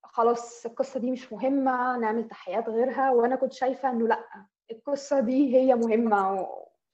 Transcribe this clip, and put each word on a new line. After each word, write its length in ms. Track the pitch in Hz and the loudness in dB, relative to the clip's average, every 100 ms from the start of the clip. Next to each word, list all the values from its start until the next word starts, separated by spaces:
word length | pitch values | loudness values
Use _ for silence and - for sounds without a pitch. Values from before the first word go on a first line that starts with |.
خلاص 600 | - - 226 233 - - 233 | -8 0 2 0 -6 -14 -14
القصة 340 | - 262 262 | -8 -6 -4
دي 120 | 240 | -4
مش 220 | 254 - | -4 -8
مهمة، 640 | 208 262 277 262 254 247 247 | -4 0 0 0 0 -2 -2
نعمل 300 | 220 226 220 | -2 -2 -4
تحقيقات 420 | - - 196 226 | -10 -6 -4 -2
غيرها. 420 | 220 262 262 269 | 0 0 0 2
وأنا 240 | 247 233 262 | 4 4 2
كنت 180 | 262 | -2
شايفة 360 | - 254 262 269 | -2 -4 -2 -2
إنه 180 | 233 226 | 0 0
لأ، 180 | - - 208 - _ _ | 0 -4 -20 -20 _ _
القصة 480 | 226 - 277 - 277 | -14 -6 -6 -2 0
دي 360 | 226 262 277 254 | 2 2 4 4
هي 180 | 262 240 | 4 4
مهمة، 680 | 233 220 233 202 190 196 | 4 2 2 2 2 -2
و-، 260 | 180 - - _ _ | -6 -10 -16 _ _